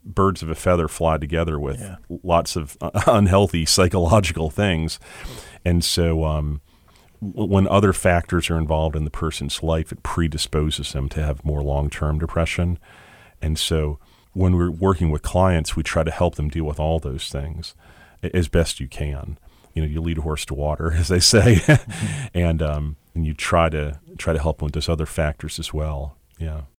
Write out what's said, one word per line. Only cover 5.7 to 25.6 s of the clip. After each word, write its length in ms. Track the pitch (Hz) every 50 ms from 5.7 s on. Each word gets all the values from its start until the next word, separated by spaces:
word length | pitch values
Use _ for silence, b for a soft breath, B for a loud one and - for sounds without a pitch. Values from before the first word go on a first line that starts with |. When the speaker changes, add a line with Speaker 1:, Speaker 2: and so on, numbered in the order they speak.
| 87 87 82
Speaker 1:
so, 400 | - - 92 85 82 82 80 80
um, 380 | 78 76 76 73 76 73 73 b b b b b b b b b b b _
w-, 260 | 107 101 - - 107 92
when 160 | 101 98 95 -
other 240 | 95 101 104 98
factors 560 | 90 - - 92 87 87 85 - 90 85 82 -
are 80 | 85
involved 400 | 80 78 73 80 78 78 80 76
in 80 | 78 76
the 60 | 73
person's 520 | - - 82 78 - - 71 71 - -
life, 300 | - 80 82 80 80 -
it 100 | - -
predisposes 880 | _ - - - 82 78 73 76 - - - 78 76 78 78 - 71 - -
them 160 | 69 67 71
to 120 | - 80
have 220 | 76 73 71 71 -
more 180 | 76 76 73
long-term 560 | 71 71 69 71 73 73 - - 76 76 76 76
depression. 600 | 82 80 - 85 82 - - - 87 87 87 - B B B B B B B B B B B B
And 160 | - 78 78 -
so 400 | - - 85 80 76 76 73 - b b b b b b
when 240 | _ 92 92 90 90
we're 140 | 87 87 87
working 400 | 80 82 92 95 95 80 90 80
with 100 | 76 73
clients, 540 | - - - 90 92 95 90 80 76 - -
we 60 | 82
try 200 | 76 - - 85 80
to 60 | 82
help 260 | - - 90 85 -
them 120 | - 76 76
deal 160 | 71 85 80
with 160 | 76 73 76
all 180 | 78 78 82 80
those 300 | 73 71 65 67 - -
things 460 | - 69 71 82 78 80 85 - - b b b b b b b b b
a-, 120 | - 87 -
as 140 | 90 85 78
best 320 | - 85 80 - - -
you 80 | 71 67
can. 500 | - - 73 73 71 69 69 - 78 - b b b b b b _
You 80 | 80
know, 60 | 78 73
you 120 | 73 80
lead 180 | 80 85 85 80
a 40 |
horse 240 | 76 80 76 73 -
to 80 | - 69
water, 380 | 67 73 76 76 71 80 82
<laughs> 40 | 78
as 120 | 85 82 82
they 120 | 92 90
say, 360 | - - - 110 - - 110
Speaker 2:
Mm-hmm. 680 | 85 - - 151 - - - - - 107 101 - 143 135 110 - 90
Speaker 1:
and, 240 | 87 85 82 78
um, 340 | 80 76 73 76 76 76 76 _ _ _ _
and 120 | 85 80
you 80 | 76 76
try 340 | - - - - 85 82 82
to, 320 | 80 78 73 73 71 76 _ - -
try 160 | - - -
to 80 | 82 78
help 180 | 73 80 76 -
them 80 | 80
with 80 | 73 -
those 140 | 82 - -
other 180 | 82 76 78
factors 520 | - - - 78 76 73 - - 80 -
as 160 | -